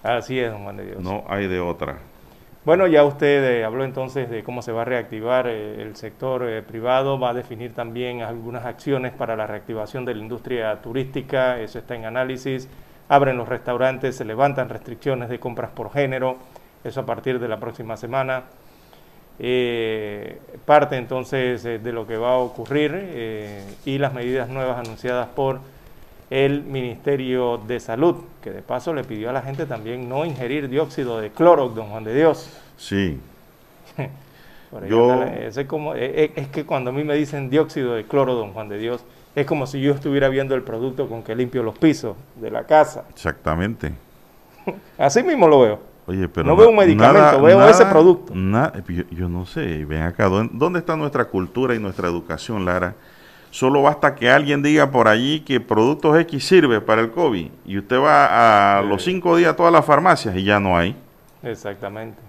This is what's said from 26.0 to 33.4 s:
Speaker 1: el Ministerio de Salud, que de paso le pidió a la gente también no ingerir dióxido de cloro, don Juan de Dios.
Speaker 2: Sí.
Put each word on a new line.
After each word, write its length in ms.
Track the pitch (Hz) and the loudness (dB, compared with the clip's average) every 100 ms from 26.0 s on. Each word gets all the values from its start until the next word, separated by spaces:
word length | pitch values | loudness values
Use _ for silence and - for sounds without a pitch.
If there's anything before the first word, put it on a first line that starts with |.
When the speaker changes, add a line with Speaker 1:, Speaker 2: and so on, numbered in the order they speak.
| - - - | -20 -20 -6
Speaker 1:
el 360 | 135 139 143 | 0 0 0
Ministerio 960 | 139 135 123 113 135 139 127 127 120 120 107 | -6 -8 -8 -6 -4 -4 -2 -2 -2 -4 -6
de 100 | 120 | -8
Salud, 380 | - 113 170 170 - - | -6 0 0 0 -10 -18
que 80 | - | -16
de 100 | 98 | -14
paso 320 | - - - | -8 -8 -6
le 120 | 151 | -8
pidió 260 | 131 107 113 | -8 -8 -6
a 20 | |
la 100 | 135 | -6
gente 220 | 127 139 | -8 -10
también 440 | 151 117 110 123 123 | -8 -8 -10 -10 -8
no 160 | 131 | -6
ingerir 440 | 165 123 123 147 139 | -6 -6 -6 -6 -4
dióxido 520 | 135 147 147 127 113 | -4 -4 -6 -6 -6
de 100 | 107 | -8
cloro, 380 | - 170 156 123 | 4 6 6 2
don 180 | 110 107 | -6 -10
Juan 160 | 110 | -10
de 120 | 107 127 | -4 2
Dios. 340 | 160 - - - - _ | 2 2 -10 -20 -20 _
Speaker 2:
Sí. 440 | - 98 95 67 - - | -6 -2 -2 -6 -14 -20